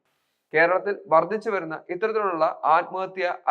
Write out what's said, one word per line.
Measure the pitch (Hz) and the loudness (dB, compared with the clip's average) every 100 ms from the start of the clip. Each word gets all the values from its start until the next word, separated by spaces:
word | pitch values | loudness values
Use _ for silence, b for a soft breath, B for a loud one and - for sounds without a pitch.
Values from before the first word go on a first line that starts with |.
| _ _ _ _ _ | _ _ _ _ _
കേരളത്തിൽ | 151 170 185 185 202 - | 2 4 2 0 -6 2
വർദ്ധിച്ചു | 160 170 214 220 | 2 4 -2 -2
വരുന്ന | 190 160 156 - | -4 -4 -10 -10
ഇത്തരത്തിലുള്ള | 180 220 220 196 165 165 - 143 160 | -4 -2 -2 -2 0 0 0 2 2
ആത്മഹത്യ | 175 185 185 190 175 - - | 2 -6 -8 -4 -4 -4 2